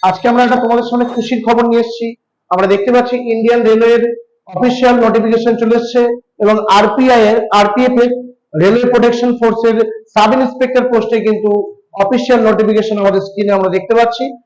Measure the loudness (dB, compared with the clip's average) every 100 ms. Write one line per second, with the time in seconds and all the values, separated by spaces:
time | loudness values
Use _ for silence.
0 | -2 -2 -2 0 0 0 -2 -2 -2 -4
1 | -4 -6 -6 -4 -2 0 0 0 -2 -6
2 | -10 -12 _ _ _ -2 0 0 2 0
3 | 0 -6 -4 -2 0 0 2 2 2 2
4 | 0 -6 -12 _ _ -4 -2 0 2 2
5 | 2 0 0 0 0 -2 0 0 0 -2
6 | 0 -2 _ _ 0 0 2 2 2 0
7 | 2 4 4 0 0 0 0 0 0 2
8 | 0 -2 -8 -20 _ 0 2 2 2 2
9 | 2 0 -2 0 0 0 0 0 -2 -4
10 | -4 0 2 2 0 -2 0 0 2 0
11 | 0 -2 0 0 0 0 -2 -10 _ -4
12 | -2 0 2 2 2 2 2 0 0 0
13 | 0 0 -4 -4 -2 0 0 -2 0 0
14 | 0 -2 -8 -10